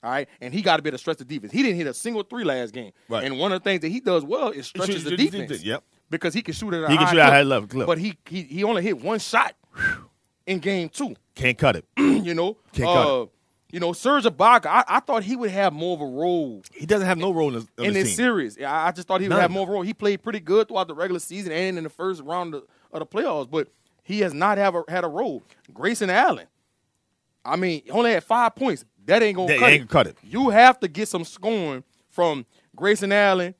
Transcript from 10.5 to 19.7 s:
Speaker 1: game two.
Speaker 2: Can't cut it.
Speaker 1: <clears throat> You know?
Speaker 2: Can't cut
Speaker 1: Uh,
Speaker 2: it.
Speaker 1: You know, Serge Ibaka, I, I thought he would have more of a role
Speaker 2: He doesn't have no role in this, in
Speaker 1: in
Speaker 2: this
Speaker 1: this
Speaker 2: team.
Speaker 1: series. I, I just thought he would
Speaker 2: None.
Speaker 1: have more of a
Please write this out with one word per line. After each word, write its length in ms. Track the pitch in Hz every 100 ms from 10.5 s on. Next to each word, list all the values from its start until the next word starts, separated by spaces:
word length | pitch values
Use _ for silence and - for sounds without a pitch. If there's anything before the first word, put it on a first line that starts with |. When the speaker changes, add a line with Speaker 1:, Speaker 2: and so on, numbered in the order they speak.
| 190
Speaker 1:
game 300 | 185 196 165
two. 260 | - 269 117 _
Speaker 2:
Can't 220 | - 127 123
cut 180 | 147 98
it. 80 | -
Speaker 1:
<clears throat> 60 | -
You 380 | 285 269 180
know? 220 | 165 180 220 _
Speaker 2:
Can't 140 | - 131
cut 180 | 175 147
Speaker 1:
Uh, 140 | 131
Speaker 2:
it. 80 | 110 _ _ _ _
Speaker 1:
You 80 | 170
know, 120 | 175
Serge 320 | 170 240 285
Ibaka, 420 | 226 143 202 240 151
I, 180 | 196 -
I 120 | 240
thought 220 | - 233
he 140 | 190 254
would 140 | 226
have 220 | 190 196
more 220 | 147 170
of 60 | 175
a 60 | 143
role 560 | 127 170 175 147 107 -
Speaker 2:
He 140 | - 151
doesn't 200 | 208 185
have 120 | 175
no 120 | 185
role 180 | 170 147
in 60 |
this, 120 | 120 113 -
in 60 | 156
Speaker 1:
in 60 |
Speaker 2:
this 80 | 196
Speaker 1:
this 120 | 127 101
Speaker 2:
team. 80 |
Speaker 1:
series. 340 | 247 214 123 104
I, 280 | 139 156 165
I 40 |
just 140 | 175 175
thought 140 | 190
he 80 | 190
would 60 |
Speaker 2:
None. 60 | 185
Speaker 1:
have 100 | 175
more 120 | 190
of 60 |
a 40 | 185